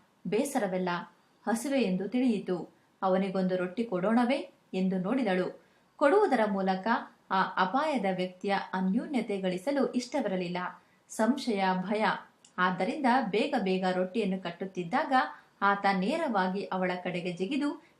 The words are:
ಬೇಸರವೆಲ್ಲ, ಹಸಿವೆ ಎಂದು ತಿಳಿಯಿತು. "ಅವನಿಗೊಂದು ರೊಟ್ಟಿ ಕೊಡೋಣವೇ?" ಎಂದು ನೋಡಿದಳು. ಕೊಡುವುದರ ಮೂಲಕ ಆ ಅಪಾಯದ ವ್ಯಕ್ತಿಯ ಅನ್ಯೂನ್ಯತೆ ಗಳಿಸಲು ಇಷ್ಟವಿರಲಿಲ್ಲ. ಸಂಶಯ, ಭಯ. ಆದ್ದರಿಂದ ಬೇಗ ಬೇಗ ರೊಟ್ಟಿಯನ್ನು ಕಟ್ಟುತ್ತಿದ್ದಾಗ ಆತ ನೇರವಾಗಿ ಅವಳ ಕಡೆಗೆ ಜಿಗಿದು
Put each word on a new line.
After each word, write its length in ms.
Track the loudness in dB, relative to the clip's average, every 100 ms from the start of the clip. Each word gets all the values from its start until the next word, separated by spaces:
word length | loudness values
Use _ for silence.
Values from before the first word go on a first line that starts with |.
| _ _ -2
ಬೇಸರವೆಲ್ಲ, 640 | 0 0 0 -2 -2 -2 -2 -6 _ _ _ -2
ಹಸಿವೆ 340 | -2 0 0
ಎಂದು 260 | 2 0 0
ತಿಳಿಯಿತು. 640 | 2 2 2 0 -4 -6 _ _ -4
"ಅವನಿಗೊಂದು 540 | 2 2 2 0 2 0
ರೊಟ್ಟಿ 280 | -2 -4
ಕೊಡೋಣವೇ?" 640 | -2 0 2 2 2 0 -4 _ -6
ಎಂದು 240 | 0 0 0
ನೋಡಿದಳು. 640 | 0 0 2 0 -2 -6 _ _ _ 2
ಕೊಡುವುದರ 440 | 4 6 4 4 2
ಮೂಲಕ 360 | 2 0 0 0 -2 -2 -14 -2
ಆ 120 | 0
ಅಪಾಯದ 600 | 0 0 0 2 0 0 0 0
ವ್ಯಕ್ತಿಯ 400 | -4 -4 -2 -2 -2
ಅನ್ಯೂನ್ಯತೆ 680 | -2 0 0 0 -4 -2 -2
ಗಳಿಸಲು 520 | -2 -2 -2 0 0
ಇಷ್ಟವಿರಲಿಲ್ಲ. 880 | -2 -2 -2 -2 -2 -2 -4 -6 -10 _ _ -10
ಸಂಶಯ, 560 | -2 0 0 0 0 2
ಭಯ. 320 | 0 0 0 0 -2 -8 _ -10 0
ಆದ್ದರಿಂದ 480 | 0 0 -2 0 2 2 2
ಬೇಗ 240 | 0 0 0
ಬೇಗ 260 | 0 0 0
ರೊಟ್ಟಿಯನ್ನು 500 | 0 0 -2 -2 -2
ಕಟ್ಟುತ್ತಿದ್ದಾಗ 680 | -6 -8 -8 -6 -2 -2 2 2 0 -6 -16 -2
ಆತ 240 | 0 2 2
ನೇರವಾಗಿ 720 | 2 0 -2 0 0 0 -2
ಅವಳ 260 | -4 -2 -2 -2
ಕಡೆಗೆ 280 | -4 -4 -6
ಜಿಗಿದು 640 | -4 -4 -2 -2 -6 -16